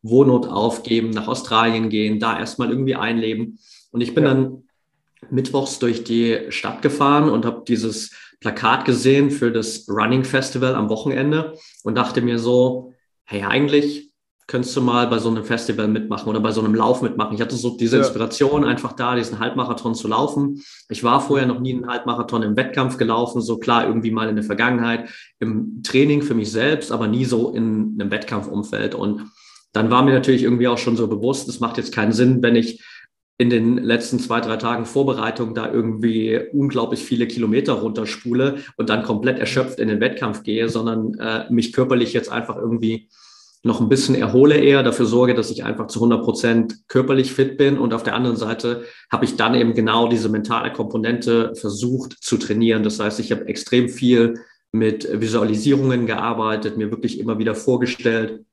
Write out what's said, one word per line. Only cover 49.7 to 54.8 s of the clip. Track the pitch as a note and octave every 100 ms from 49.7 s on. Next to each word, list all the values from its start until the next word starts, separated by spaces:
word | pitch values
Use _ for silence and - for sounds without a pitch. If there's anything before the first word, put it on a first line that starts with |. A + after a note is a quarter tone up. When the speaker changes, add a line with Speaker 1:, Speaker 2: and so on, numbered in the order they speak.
Speaker 1:
genau | A2+ A2 A2+ A#2
diese | A#2 G#2+
mentale | G#2+ G#2+ A2+ -
Komponente | - G#2 A2+ A2 A#2+ A#2+ A#2 A2+ -
versucht | G#2+ G2+ B2 B2+ B2 -
zu | - A#2
trainieren. | - G#2+ A2+ A2
Das | G#2+ -
heißt, | G#2+ G#2+
ich | G#2+
habe | A2 -
extrem | - - B2 A#2+
viel | - B2+ A#2+ A#2 A#2 - _ _
mit | A2